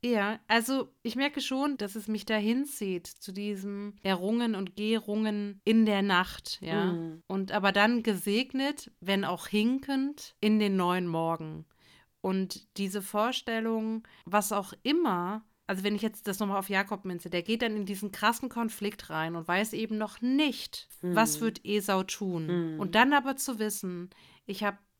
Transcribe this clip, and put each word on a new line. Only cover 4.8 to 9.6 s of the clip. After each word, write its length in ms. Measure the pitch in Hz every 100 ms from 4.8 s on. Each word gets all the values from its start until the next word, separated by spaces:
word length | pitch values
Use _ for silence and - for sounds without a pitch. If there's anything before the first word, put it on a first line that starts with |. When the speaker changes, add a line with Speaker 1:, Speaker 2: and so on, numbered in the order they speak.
| 214 226 220 208 220 208 202 196
Speaker 1:
in 220 | - 220 220
der 160 | 202
Nacht, 580 | 202 180 185 - - -
ja. 320 | 160 165 175
Speaker 2:
Mhm. 320 | 170 165 160 _
Speaker 1:
Und 240 | 190 190
aber 220 | 202 196
dann 320 | 202 208 240
gesegnet, 880 | 220 190 202 208 262 262 277 294 - _
wenn 240 | 175 196
auch 240 | 151 175 -
hinkend, 880 | 214